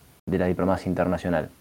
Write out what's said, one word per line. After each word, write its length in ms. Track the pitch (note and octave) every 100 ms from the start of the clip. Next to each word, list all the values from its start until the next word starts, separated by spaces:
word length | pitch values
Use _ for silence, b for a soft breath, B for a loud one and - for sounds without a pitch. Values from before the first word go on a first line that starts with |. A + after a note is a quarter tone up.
| - - -
de 140 | F2+
la 80 | F2+
diplomacia 420 | F2+ F#2 F#2 F#2+
internacional. 600 | F2+ F2 F2 F2+ E2 - -